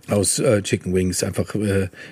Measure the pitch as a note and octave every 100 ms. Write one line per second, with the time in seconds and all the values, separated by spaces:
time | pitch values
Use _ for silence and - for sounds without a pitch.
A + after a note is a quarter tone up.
0 | - G#2 F#2 - D3 G#2 - G2 F#2 F#2
1 | F#2 F2 G2+ - - G#2 G#2 G2 F#2+ -
2 | -